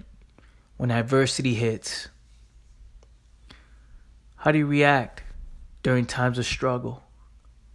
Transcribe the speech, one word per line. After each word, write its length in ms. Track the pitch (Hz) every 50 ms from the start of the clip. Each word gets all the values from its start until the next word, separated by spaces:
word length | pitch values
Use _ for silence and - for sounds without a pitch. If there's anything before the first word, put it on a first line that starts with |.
| - - - - - - _ - - - - - _ _ - -
when 120 | 123 120
adversity 640 | 117 117 113 120 135 135 135 127 - - 135 127 117
hits. 540 | 110 117 113 110 - - - - - - - - - - - - - - - _ - - - - - - - - - - - - - _ _ - - - - - - - - - - - - - - - - - - - - - -
How 140 | - 151
do 60 | 151 156
you 80 | 147
react 560 | 143 143 147 143 143 143 131 113 98 - - - - - - - - - - - - - - -
during 240 | 131 127 123 120 117
times 320 | - 127 123 127 120 123
of 80 | 113 -
struggle? 560 | - - 135 131 123 123 123 120 123 - - - - - - - - - - - - - - -